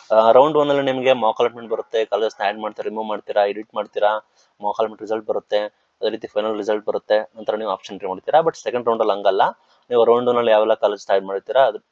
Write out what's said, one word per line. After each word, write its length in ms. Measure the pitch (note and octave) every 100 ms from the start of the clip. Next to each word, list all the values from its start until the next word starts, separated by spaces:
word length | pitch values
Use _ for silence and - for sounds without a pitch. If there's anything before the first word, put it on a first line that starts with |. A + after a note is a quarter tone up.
| -
ಆ, 180 | A2 A2+
ರೌಂಡ್ 260 | A#2 C#3+ D3+
ಒನ್ 140 | C#3+
ಅಲ್ಲಿ 120 | C#3+
ನಿಮಗೆ 300 | C#3 C3 B2+
ಮಾಕ್ 280 | C3 A2 A2
ಅಲಾಟ್‌ಮೆಂಟ್ 300 | A#2+ A#2+ A2+
ಬರುತ್ತೆ, 340 | A2 G#2+ A2+
ಕಾಲೇಜಸ್ನ 400 | G#2+ G2+ A2 -
ಆಡ್ 140 | G2+ G#2+
ಮಾಡ್ತೀರಾ, 300 | G#2+ G#2+ G#2
ರಿಮೂವ್ 200 | G#2+ A2
ಮಾಡ್ತೀರಾ, 360 | G#2 - G#2
ಎಡಿಟ್ 300 | G2+ G2+ A2
ಮಾಡ್ತೀರಾ, 360 | A2 G#2 - G#2 G#2+ - _ _ _
ಮಾಕ್ 200 | G#2 -
ಅಲಾಟ್‌ಮೆಂಟ್ 220 | A2 G#2
ರಿಸಲ್ಟ್ 240 | G#2+ A2 G#2+
ಬರುತ್ತೆ, 320 | G#2 - G#2 G#2 - _ _
ಅದೇ 80 | A2+
ರೀತಿ 180 | A2 A2+
ಫೈನಲ್ 300 | - G#2+ G#2+
ರಿಸಲ್ಟ್ 300 | G#2 G#2+ G#2
ಬರುತ್ತೆ, 440 | G#2 - G#2+ G#2+ A2+
ನಂತರ 180 | G#2+ G#2
ನೀವು 140 | A2
ಆಪ್ಷನ್ 240 | F#2+ -
ಎಂಟ್ರಿ 140 | G2 F#2+
ಮಾಡ್ತೀರಾ. 300 | F#2 - C#3+
But 180 | E3 -
ಸೆಕೆಂಡ್ 320 | - A#2+ A#2+
ರೌಂಡ್ 140 | A2+
ಅಲ್ಲಿ 120 | A2
ಹಂಗಲ್ಲ, 280 | G2+ G2+ F#2+ A#3 - _ _ -
ನೀವು 140 | A#2+
ರೌಂಡ್ 240 | A2+ A#2 B2
ಒನ್ 100 | A#2+
ಅಲ್ಲಿ 120 | A#2
ಯಾವೆಲ್ಲ 240 | G#2+ A2
ಕಾಲೇಜ್ 360 | A2 G#2 G2+ -
ಆಡ್ 140 | G2
ಮಾಡ್ತೀರಾ 420 | F#2+ G2 - A#2+ C3
ಅದ್ರ, 140 | G#2 _